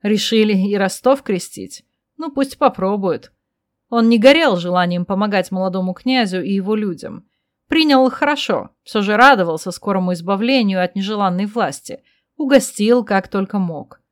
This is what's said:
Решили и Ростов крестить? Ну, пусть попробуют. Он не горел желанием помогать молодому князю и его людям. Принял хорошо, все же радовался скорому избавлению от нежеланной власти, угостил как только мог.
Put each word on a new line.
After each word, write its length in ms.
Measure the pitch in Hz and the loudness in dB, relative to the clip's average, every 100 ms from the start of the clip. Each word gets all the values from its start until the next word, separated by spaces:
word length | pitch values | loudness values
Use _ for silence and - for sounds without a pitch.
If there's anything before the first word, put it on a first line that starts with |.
Решили 500 | 208 208 - 220 214 196 | 0 -2 0 2 2 2
и 220 | 202 202 | 0 0
Ростов 460 | 196 - 247 277 | -2 0 0 0
крестить? 600 | - 185 - - 95 - _ _ _ _ | 0 -6 -6 -14 -16 -16 _ _ _ _
Ну, 140 | 320 | -8
пусть 280 | 277 269 - | -4 -4 0
попробуют. 720 | 277 - 190 202 190 143 - _ _ _ _ _ _ | 0 0 -4 -2 -4 -4 -8 _ _ _ _ _ _
Он 200 | 233 226 | 0 4
не 100 | 233 | 6
горел 380 | 247 311 311 180 | 6 6 2 0
желанием 480 | 175 180 175 175 175 | 0 0 0 -2 -2
помогать 440 | 196 208 202 180 | -2 0 0 -2
молодому 460 | 185 190 185 185 185 | -4 -4 -2 -4 -4
князю 480 | 254 262 214 185 | -2 0 0 -4
и 100 | 165 | -2
его 220 | 196 190 214 | -4 -2 -2
людям. 520 | 208 165 - - _ _ _ _ _ | -2 -6 -12 -16 _ _ _ _ _
Принял 400 | 320 311 269 262 | 0 4 4 4
хорошо, 580 | - 285 285 - 180 - _ | 2 -2 -2 -2 -4 -4 _
все 180 | - 220 | -6 -4
же 160 | 202 214 | 0 6
радовался 540 | 262 240 175 160 - | 6 6 2 -4 -8
скорому 420 | 175 - 185 185 | -8 -4 -2 -2
избавлению 720 | 175 170 196 233 269 208 190 | -4 -4 -2 0 0 2 0
от 120 | 180 190 | -2 -4
нежеланной 520 | 196 214 196 180 202 | -6 -2 -2 -2 -4
власти, 560 | 226 175 - - - _ _ _ _ | -2 -4 -6 -16 -18 _ _ _ _
угостил 680 | 285 277 - - 208 247 | 2 2 2 -2 2 2
как 240 | 208 196 190 | 2 -2 -2
только 300 | 196 196 208 | -6 -4 -4
мог. 440 | 180 156 - - _ | -4 -6 -14 -20 _